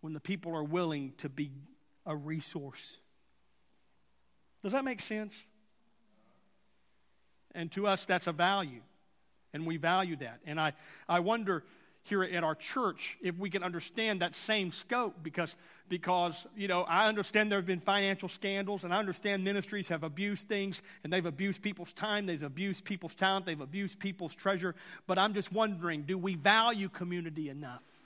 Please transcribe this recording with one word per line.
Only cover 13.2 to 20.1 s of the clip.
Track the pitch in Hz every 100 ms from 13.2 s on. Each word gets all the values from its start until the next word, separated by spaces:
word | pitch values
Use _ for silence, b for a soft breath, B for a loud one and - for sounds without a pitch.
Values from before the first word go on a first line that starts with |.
if | 190 175
we | 196
can | 190
understand | 180 175 - - 220 202
that | 175 -
same | - 214 185
scope | - - 240 233 -
because, | 156 - 165 - B B B
because, | 180 170 180 175 160 - 214
you | 196
know, | 180
I | 180 170 214
understand | 214 190 214 214
there | 202
have | 180
been | 185
financial | 180 202 196 196 180
scandals, | - 202 196 196 202 180
and |
I | 185
understand | 208 175 208 202
ministries | 190 202 - 208 185
have | 165
abused | 156